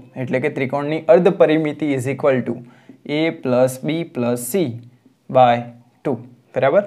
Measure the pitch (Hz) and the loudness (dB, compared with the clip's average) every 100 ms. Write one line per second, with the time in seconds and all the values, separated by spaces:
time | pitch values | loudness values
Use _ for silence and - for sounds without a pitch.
0 | - 131 127 131 147 135 127 143 143 156 | -14 -10 -4 -2 -2 -4 -4 -4 -4 -4
1 | 156 170 175 185 160 156 151 139 156 135 | 4 4 4 2 2 2 0 -4 -4 -2
2 | 127 135 147 131 117 120 120 _ - - | -4 -2 0 0 -2 -8 -12 _ -20 -20
3 | - 147 160 160 131 123 127 131 147 139 | -8 -2 -2 -4 -2 2 2 0 -6 -6
4 | 131 127 120 120 - 196 147 117 - _ | -6 -4 -2 -4 -4 -2 -2 -6 -16 _
5 | _ _ - 131 123 120 117 - _ _ | _ _ 0 4 4 4 -4 -18 _ _
6 | 156 113 - - _ 131 135 180 | -6 -6 -10 -20 _ -2 2 2